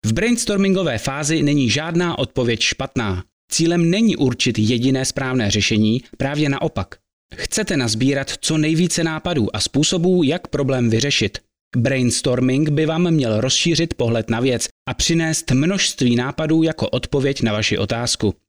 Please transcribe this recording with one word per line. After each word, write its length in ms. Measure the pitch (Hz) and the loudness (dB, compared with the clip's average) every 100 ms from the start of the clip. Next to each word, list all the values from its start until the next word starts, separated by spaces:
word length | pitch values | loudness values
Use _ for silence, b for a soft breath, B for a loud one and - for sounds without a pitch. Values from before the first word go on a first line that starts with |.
V 80 | 107 | -2
brainstormingové 840 | 110 220 233 - 202 196 190 170 113 | 0 0 0 0 0 2 2 0 -2
fázi 460 | - 139 147 160 | -4 -4 -2 0
není 260 | 143 147 127 | 2 2 2
žádná 480 | 143 160 170 175 156 | 0 -2 0 0 -2
odpověď 420 | 131 - 120 113 | -4 -2 -2 0
špatná. 640 | - - 135 - 107 90 - _ _ | -2 -4 -6 -4 -2 -4 -8 _ _
Cílem 380 | - 165 175 165 | 0 2 2 2
není 260 | 190 226 | 4 2
určit 440 | - 127 120 - 110 | 2 0 0 -2 0
jediné 460 | 107 120 131 135 | 0 2 2 0
správné 460 | 131 - 131 127 101 | -2 -4 -2 0 0
řešení, 500 | 104 101 110 107 120 B - | 0 0 2 2 0 B -6
právě 320 | 135 147 147 | -4 0 -2
naopak. 460 | 139 160 - 95 - _ _ _ | -2 -4 -4 -8 -14 _ _ _
Chcete 420 | - - - 208 165 | -12 -6 -4 -2 -2
nazbírat 560 | 120 110 131 135 135 - | 0 0 0 0 -4 -6
co 160 | - 156 | -2 0
nejvíce 460 | 156 160 175 - | 2 2 2 0
nápadů 520 | 165 156 175 160 104 | -2 -2 -2 0 0
a 40 | 104 | -2
způsobů, 640 | - 135 - 185 175 180 | -2 0 0 2 2 4
jak 240 | 139 175 - | 2 0 -4
problém 420 | - 139 131 120 | -2 0 2 2
vyřešit. 480 | 113 143 - 104 - _ _ _ 127 | 2 0 0 -2 -4 _ _ _ 0
Brainstorming 920 | 120 131 123 120 143 123 127 131 151 | 0 2 0 0 0 2 2 2 2
by 160 | 147 | 2
vám 260 | 156 160 180 | 0 2 2
měl 300 | 160 120 107 | 2 2 0
rozšířit 520 | 127 - 165 160 165 | 0 0 0 0 -2
pohled 360 | - 117 117 110 | -2 0 0 -2
na 100 | 113 | 0
věc 280 | 131 120 - _ - | 0 0 -4 _ -10
a 40 | |
přinést 580 | - - 165 160 156 - | -4 0 0 0 -4 0
množství 640 | 127 160 196 - - 123 | 2 2 0 -4 0 2
nápadů 480 | 120 131 143 156 160 | 2 -2 -4 0 2
jako 260 | 160 156 - | 2 0 -4
odpověď 520 | 123 - 143 135 139 | -4 -2 0 0 0
na 120 | 113 | -2
vaši 240 | 107 101 95 | 0 0 -2
otázku. 560 | 107 117 120 - 104 - | -2 -2 -4 -2 -2 -2